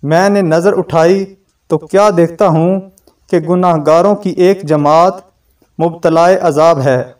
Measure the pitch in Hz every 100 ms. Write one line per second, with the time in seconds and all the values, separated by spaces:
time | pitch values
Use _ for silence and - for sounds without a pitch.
0 | 143 165 196 202 185 160 180 190 175 165
1 | 165 196 190 - _ _ _ 160 156 190
2 | 208 175 165 170 202 160 170 190 190 _
3 | _ _ _ 180 165 180 180 165 143 160
4 | 185 202 208 170 180 190 165 151 147 156
5 | 180 190 - _ _ _ _ - 165 165
6 | 165 160 175 190 180 147 160 165 135 127
7 | 123 -